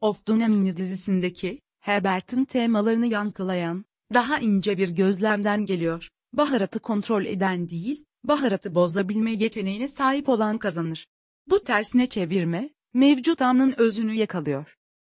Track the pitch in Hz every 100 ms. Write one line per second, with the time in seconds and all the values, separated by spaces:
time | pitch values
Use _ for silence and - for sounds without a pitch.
0 | 214 202 - 220 226 208 190 170 185 190
1 | - 190 180 180 180 269 _ _ - 202
2 | 190 185 - 247 269 254 233 220 208 226
3 | 240 214 208 196 185 180 170 175 - _
4 | - 240 240 294 233 196 190 185 190 170
5 | 190 190 214 208 202 208 202 185 165 165
6 | - _ _ - 294 262 190 220 - 208
7 | 196 220 190 185 190 180 175 170 196 294
8 | - _ - 294 269 196 202 165 180 170
9 | 190 208 226 220 220 226 190 202 269 -
10 | 269 277 277 233 214 214 208 165 165 160
11 | - _ _ _ - 392 - 214 214 247
12 | 254 - 175 190 165 180 285 - _ 247
13 | 277 277 247 330 254 254 269 240 226 208
14 | 220 220 208 185 143 139 156 _ _ _
15 | _